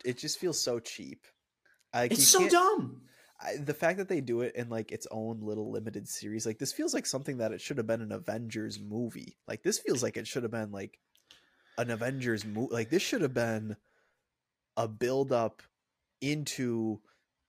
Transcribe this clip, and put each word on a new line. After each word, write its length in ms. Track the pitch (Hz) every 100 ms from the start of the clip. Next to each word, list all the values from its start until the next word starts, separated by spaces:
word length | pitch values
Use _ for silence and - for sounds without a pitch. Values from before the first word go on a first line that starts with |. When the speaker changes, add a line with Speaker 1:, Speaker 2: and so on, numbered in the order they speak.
Speaker 1:
it 140 | 123 123
just 200 | 151 -
feels 220 | 180 151
so 200 | 131 120
cheap. 460 | - - 71 - - _ _ _ _ _ _
Like, 180 | 123 123
Speaker 2:
It's 80 | 240
Speaker 1:
you 60 | 277
Speaker 2:
so 140 | 381
Speaker 1:
can't 120 | 349
Speaker 2:
dumb. 500 | 349 370 415 131 - - - - -
Speaker 1:
I, 180 | - 117
the 160 | 143
fact 260 | 143 165 185
that 100 | 190
they 100 | 175
do 220 | 127 117
it 140 | 123 120
in, 120 | 120
like, 240 | 113 110
its 140 | 104 -
own 300 | 110 113 113
little 300 | 107 107 107
limited 380 | 107 110 101 -
series, 340 | - 107 110
like, 140 | 113 110
this 160 | 139
feels 200 | - 311 285
like 100 | -
something 320 | 135 143 127
that 140 | 110
it 100 | 107
should 160 | - 139
have 80 | 110
been 160 | 113
an 100 | 107
Avengers 680 | 107 87 113 117 110 110 104
movie. 580 | 104 107 117 78 - - -
Like, 140 | 113
this 160 | 180 -
feels 240 | - 135
like 160 | 113 110
it 80 | 110
should 160 | 135
have 100 | 117
been, 200 | 113 107
like, 280 | 98 98 - _ _ _ - _ _ _ -
an 140 | 120
Avengers 520 | 110 120 135 123 110
mo-, 240 | 107 104 127
like, 180 | 117 113
this 140 | 170
should 180 | - 254
have 140 | 143 123
been 420 | 117 110 107 104 _ _ _ _ _ _ _ _ _ -
a 120 | 117
build 440 | 107 123 135 135
up 300 | 123 110 - - _ _ _ _ _
into 800 | 135 151 143 - 123 117 110 104 - _ _ _